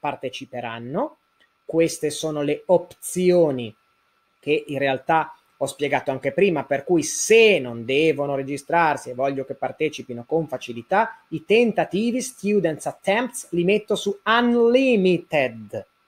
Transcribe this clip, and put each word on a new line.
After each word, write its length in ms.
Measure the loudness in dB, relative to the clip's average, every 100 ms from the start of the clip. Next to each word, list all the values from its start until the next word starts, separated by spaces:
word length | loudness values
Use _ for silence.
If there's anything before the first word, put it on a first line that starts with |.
parteciperanno. 1160 | -8 -6 -8 -10 -12 -10 -8 -8 -6 -6 -6 -8 _ _ _ _ -4
Queste 420 | 0 0 0 -6
sono 320 | -4 -6 -4
le 220 | -4 -2
opzioni 1120 | 2 0 0 -16 -8 0 4 4 4 0 -8 -14 _ _ _ _ _ _
che 240 | -2 -2 -2
in 100 | -2
realtà 580 | 0 0 0 0 0 -8 _ -8
ho 80 | -8
spiegato 440 | -4 -2 -2 -2
anche 220 | -4 -2
prima, 320 | 2 2 2
per 180 | -2 -4
cui 200 | 0 0
se 560 | 0 -2 4 6 6 4
non 260 | -2 -8
devono 520 | -2 2 2 0 -2 -4
registrarsi 720 | -6 -8 -2 2 2 0 -6
e 40 |
voglio 300 | -4 -2 -2
che 100 | -8
partecipino 680 | -8 -8 -4 -4 -4 -12 -12 -4
con 220 | -4 -2
facilità, 720 | -8 -10 -12 -2 0 0 -6 -12
i 160 | -8
tentativi, 800 | 2 2 4 0 -2 -2 -2 -2
students 640 | -6 -6 -2 0 0 -4 -8
attempts, 600 | -6 -2 -2 -2 -8 -6
li 140 | -2
metto 320 | 2 0 0 -4
su 220 | -4 -4
unlimited, 1600 | 0 2 2 4 4 4 4 4 4 2 0 -2 -2 -4 -12 -12 -12 _